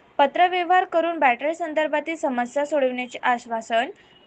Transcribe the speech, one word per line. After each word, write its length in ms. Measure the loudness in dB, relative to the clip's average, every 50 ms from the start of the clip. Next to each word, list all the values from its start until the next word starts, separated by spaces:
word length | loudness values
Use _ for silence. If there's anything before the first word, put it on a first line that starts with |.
| _ _ _
पत्रव्यवहार 680 | 2 2 4 4 4 2 4 2 0 2 2 2 2 2
करून 340 | 2 0 0 0 0 0 2
बॅटरी 360 | 2 2 2 2 -2 -4 -4
संदर्भातील 600 | -4 -6 -4 -2 -2 -2 0 -2 -4 -4 -4 -6
समस्या 500 | -4 -4 -4 -2 -2 -4 -4 -2 -4 -2
सोडवण्याचे 540 | -2 0 0 0 0 -2 -4 -8 -10 -10 -4 -2
आश्वासन 680 | -2 -2 -2 -4 -8 -8 -8 -6 -2 -2 -2 -2 -2 -6 _ -20 _ _ _ -6